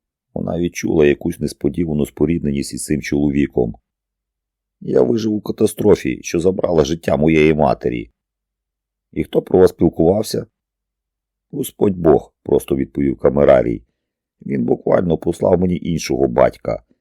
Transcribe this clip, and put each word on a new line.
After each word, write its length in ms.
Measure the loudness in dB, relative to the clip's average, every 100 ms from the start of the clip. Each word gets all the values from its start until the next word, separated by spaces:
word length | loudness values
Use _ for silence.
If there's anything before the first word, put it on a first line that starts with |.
| _ _ _
Вона 240 | -10 -6 -4
відчула 480 | -4 -4 -2 2 4
якусь 340 | 2 -4 -6
несподівану 680 | -8 -4 -4 -2 -4 -2 -4
спорідненість 680 | -2 -2 0 -2 -4 -6
із 100 | -8
цим 180 | -4 -4
чоловіком. 720 | -2 -2 0 0 -2 -2 -4 -6 _ _ _ _ _ _ _ _ _ _
"Я 180 | -2 0
вижив 300 | 2 0 -2
у 80 | -4
катастрофі, 840 | -4 -2 -2 0 2 2 0 -8
що 180 | -6 -2
забрала 440 | 0 0 0 2
життя 320 | 0 -2 -2 0
моєї 380 | 2 4 4
матері". 560 | 4 2 0 -4 -6 -10 _ _ _ _ _ _ _ _ _ _
"І 120 | -8
хто 180 | -4 -4
про 160 | 0 4
вас 120 | 4
спілкувався?" 760 | 4 0 2 2 2 -2 -6 -10 _ _ _ _ _ _ _ _ _ _
"Господь 460 | -10 -8 -2 -2 2
Бог", 380 | 2 2 2 _
просто 340 | -2 0 0 -4
відповів 420 | -4 -2 -2 0
камерарій. 640 | 0 2 4 4 2 -4 -10 _ _ _ _ _ -8
"Він 180 | -4
буквально 540 | -2 -2 -2 -2 -2 -2
послав 420 | -4 -2 0 2
мені 180 | 0 -2
іншого 460 | -4 -6 -4 -2 0
батька. 540 | 2 2 0 -8 -8 _ _